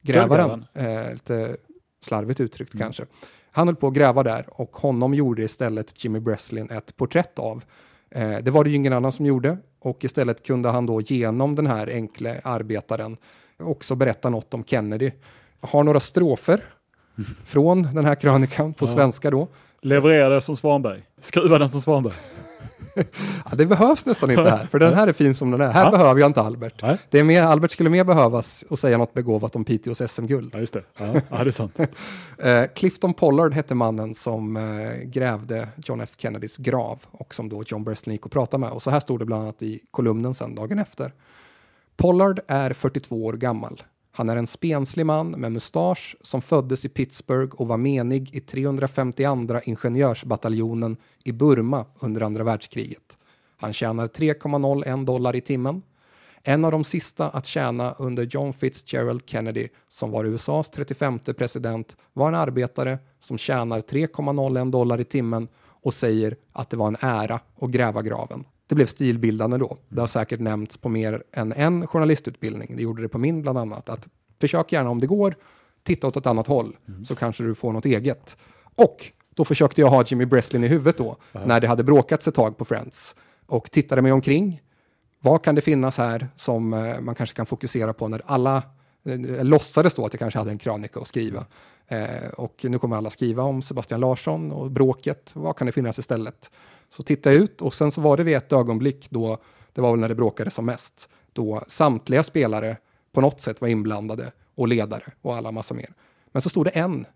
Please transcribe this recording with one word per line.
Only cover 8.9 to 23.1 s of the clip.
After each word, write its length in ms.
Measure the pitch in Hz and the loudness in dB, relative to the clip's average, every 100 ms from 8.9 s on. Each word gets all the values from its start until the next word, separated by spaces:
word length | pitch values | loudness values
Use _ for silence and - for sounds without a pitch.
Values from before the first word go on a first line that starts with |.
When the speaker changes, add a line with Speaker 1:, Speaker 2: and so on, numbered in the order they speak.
Speaker 2:
annan 180 | 127 131 | 2 0
som 140 | 127 143 | 0 0
gjorde, 320 | 131 135 185 _ _ | 2 0 -4 _ _
och 240 | 131 - | -8 -6
istället 420 | 131 - 120 113 - | -6 -2 -2 -2 -2
kunde 240 | 127 120 | 0 0
han 160 | 120 120 | 0 0
då 160 | 110 | -2
genom 540 | 107 131 113 113 139 147 | -2 -2 0 0 0 0
den 120 | 151 | 0
här 200 | 110 107 | 0 -4
enkle 540 | 120 110 - 117 127 | -6 -8 -8 -8 -8
arbetaren 760 | 131 117 107 104 - 113 110 113 _ _ _ _ | -6 -6 -4 -6 -6 -8 -8 -14 _ _ _ _
också 360 | 165 143 - 127 | -8 -8 -4 0
berätta 340 | 127 - 123 | 0 0 -4
något 240 | 117 - | -4 -6
om 100 | 117 | -12
Kennedy. 480 | - 127 104 107 131 - - _ _ _ | -4 -2 -2 -4 -4 -6 -20 _ _ _
Har 240 | - 147 | 0 2
några 160 | 147 151 | 4 2
strofer 640 | - 185 175 123 - 208 - _ _ _ _ | 2 0 2 0 2 0 0 _ _ _ _
Speaker 1:
<laughs> 400 | - 107 - - | -12 -12 -14 -2
Speaker 2:
från 380 | 143 156 185 | 2 4 4
den 220 | 160 151 151 | 2 2 2
här 100 | 143 | 4
krönikan 580 | 147 135 135 - 151 | 4 4 4 0 -4
på 120 | 156 131 | -2 0
Speaker 1:
Ja. 20 | |
Speaker 2:
svenska 440 | 123 135 - 147 | 4 2 2 0
då. 160 | 135 170 - _ _ | 0 -2 -10 _ _
Speaker 1:
Leverera 480 | 135 143 147 156 135 | 2 4 6 8 6
den 120 | 139 | 4
som 140 | 135 143 | 0 -2
Svanberg. 480 | 151 143 123 98 - _ | 2 2 0 -6 -16 _
Skruva 360 | - 175 170 156 | -2 2 6 6
den 120 | 143 | 6
som 120 | 139 | 0
Svanberg. 320 | 143 143 117 90 | 2 2 2 -6
Speaker 2:
<laughs> 60 | - - - - - - - - - | -16 -18 -18 -18 -20 -18 -10 -4 -4